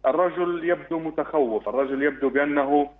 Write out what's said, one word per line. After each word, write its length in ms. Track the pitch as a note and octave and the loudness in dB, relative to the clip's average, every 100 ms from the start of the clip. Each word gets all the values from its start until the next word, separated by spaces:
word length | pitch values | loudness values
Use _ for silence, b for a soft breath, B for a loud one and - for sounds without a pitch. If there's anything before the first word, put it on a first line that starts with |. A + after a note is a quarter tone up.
| C3+ | 2
الرجل 640 | D#3 F3+ E3 F3 E3+ E3 | 2 0 0 -2 -2 0
يبدو 300 | F3 - E3 | -2 -2 -6
متخوف، 680 | D#3+ D#3 C#3+ D#3+ B2 G#2+ G#2 | -4 -4 -2 0 0 0 -2
الرجل 340 | B2 C3+ C3+ | -2 -2 0
يبدو 260 | D3 C#3 C3+ | -2 0 0
بأنه 600 | C3+ D3 C#3+ C#3 D3 C#3+ | 2 2 0 2 2 2